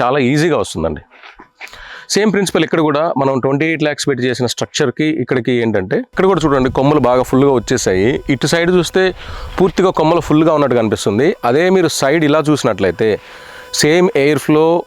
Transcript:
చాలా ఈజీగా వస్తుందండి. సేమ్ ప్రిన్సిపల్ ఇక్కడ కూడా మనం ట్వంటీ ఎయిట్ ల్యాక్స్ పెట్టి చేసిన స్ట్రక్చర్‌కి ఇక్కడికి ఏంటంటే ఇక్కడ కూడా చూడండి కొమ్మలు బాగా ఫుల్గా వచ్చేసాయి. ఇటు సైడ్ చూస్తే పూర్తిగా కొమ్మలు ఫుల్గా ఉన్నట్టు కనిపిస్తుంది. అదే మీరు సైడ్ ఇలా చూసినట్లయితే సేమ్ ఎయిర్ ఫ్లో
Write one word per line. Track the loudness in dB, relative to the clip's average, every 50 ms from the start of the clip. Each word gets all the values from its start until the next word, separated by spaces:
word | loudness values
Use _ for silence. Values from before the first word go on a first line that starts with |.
చాలా | -2 0 0 0
ఈజీగా | 0 0 2 0 0 0 0
వస్తుందండి. | -2 -2 -4 -6 -6 -4 -4 -6 -8 -12 _ -20 -20 -20 -20 -20 -20 -20 _ _ _ -20 -20 -20 -20 -20 -20 -20 -20 -12 -4
సేమ్ | -2 0 0 2 0
ప్రిన్సిపల్ | 0 -2 -2 0 -2 -2
ఇక్కడ | 0 0 0
కూడా | 0 0 0 0 -2 -2 -2 -2
మనం | -2 0 0 0
ట్వంటీ | 0 0 0 0 0
ఎయిట్ | -2 -2 -2 -2
ల్యాక్స్ | -2 -2 -2 -4 -4
పెట్టి | -2 -2 -2
చేసిన | -4 -2 -2 -4
స్ట్రక్చర్‌కి | -4 -4 -6 -8 -8 -2 -2 -2 -2 -2 -2 -2
ఇక్కడికి | -2 -2 -4 -4 -2 -2 -2 0 0 -2
ఏంటంటే | 0 0 0 -2 -2 -2 -2 -4
ఇక్కడ | -6 -6 -6 -4 0 0
కూడా | 2 2 2 0
చూడండి | 0 0 2 0 0
కొమ్మలు | 0 0 2 2 2 2
బాగా | 2 2 2 0 0
ఫుల్గా | 0 2 2 4 4 2
వచ్చేసాయి. | 0 0 -2 -2 -2 0 0 0 2 2 0 0 -2 -2 -4 -4
ఇటు | -2 -2
సైడ్ | -2 0 0 0 2
చూస్తే | 2 0 0 0 0 0 0 0 -2 -6 -12 -14 -14 -12 -12 -12 -2 0
పూర్తిగా | 0 0 2 2 0 0
కొమ్మలు | 2 2 0 2 2 0
ఫుల్గా | 0 2 2 2 4 4 2
ఉన్నట్టు | 2 2 2 2
కనిపిస్తుంది. | 2 2 0 -2 -2 -2 0 0 2 2 0 0 0 -2
అదే | 0 0 2 2 2
మీరు | 2 2 2 0
సైడ్ | 0 0 0 0 2 2 2
ఇలా | 2 2 2 2 0
చూసినట్లయితే | 0 0 0 -2 0 0 0 -2 0 0 0 0 0 -2 -4 -12 -20 -20 -20 -20 -20 -20 -16 -10 -4
సేమ్ | 0 2 2 4 4 2 2 2
ఎయిర్ | 2 2 2 0 0
ఫ్లో | 0 0 2 2 4 2 2 0 -2